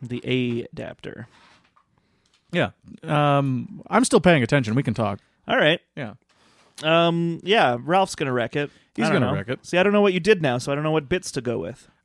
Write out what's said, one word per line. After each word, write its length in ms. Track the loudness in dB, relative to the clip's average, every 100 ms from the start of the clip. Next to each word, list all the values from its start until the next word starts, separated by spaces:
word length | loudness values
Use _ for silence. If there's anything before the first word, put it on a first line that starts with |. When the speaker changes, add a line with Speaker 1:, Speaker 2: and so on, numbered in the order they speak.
Speaker 1:
The 680 | -12 -10 -4 -2 -2 -4 -8
adapter. 560 | -12 -14 -14 -16 -16 -18 _ _ _ _ _ _ _ _ _ _ _ _
Speaker 2:
Yeah. 200 | -2 -2 -6 -20 -14
Um, 800 | -2 0 2 2 0 -4 -6 -14 -2
I'm 140 | 2
still 160 | 4 4
paying 240 | 6 4
attention. 320 | 4 0 0 0
We 80 |
can 100 | 0
talk. 260 | -2 -2 -6 _ _ -4
Speaker 1:
All 120 | 2
right. 240 | 2 0 _ -12
Speaker 2:
Yeah. 160 | -12 -14 _ _ _ _ _ -6
Speaker 1:
Um, 580 | 2 4 4 2 -2 -4
yeah, 320 | -2 2 2 0
Ralph's 340 | 0 0 0 -2
gonna 160 | -4
wreck 240 | -2 -2 -4
it. 160 | -6 -10 _ -4
Speaker 2:
He's 80 | 0
Speaker 1:
I 40 |
don't 100 | 2
Speaker 2:
gonna 120 | 0
Speaker 1:
know. 60 | -2
Speaker 2:
wreck 120 | -6
it. 160 | -8 -2
Speaker 1:
See, 120 | 2
I 60 |
don't 80 | 4
know 80 | 4
what 120 | 4
you 80 | 4
did 200 | 2 2
now, 160 | 2 -2
so 140 | -2
I 40 | -4
don't 100 | -2
know 60 |
what 180 | -2 -2
bits 220 | -4 -4
to 80 | -6
go 160 | -4 -4
with. 300 | -6 -12 -20 _